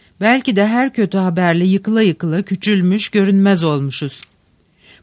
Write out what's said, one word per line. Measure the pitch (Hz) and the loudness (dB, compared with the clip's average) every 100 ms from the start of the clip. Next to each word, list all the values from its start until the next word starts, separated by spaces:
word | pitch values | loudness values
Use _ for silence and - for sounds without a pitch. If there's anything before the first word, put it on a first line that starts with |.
| _ - | _ -2
Belki | 208 262 262 196 | 0 0 0 0
de | 214 | 0
her | 233 269 | 0 -2
kötü | 240 202 196 | -2 -2 0
haberle | 185 175 175 165 185 | -2 0 0 2 2
yıkıla | 196 202 220 | 0 0 0
yıkıla | 214 - 165 165 | 0 0 -4 -4
küçülmüş, | 202 185 208 196 180 208 - | -4 -4 0 0 2 0 -2
görünmez | 208 196 196 196 185 | 0 2 2 2 2
olmuşuz. | 165 147 139 - 143 - - _ _ _ _ _ _ - | 0 -2 -4 -6 -8 -10 -20 _ _ _ _ _ _ -12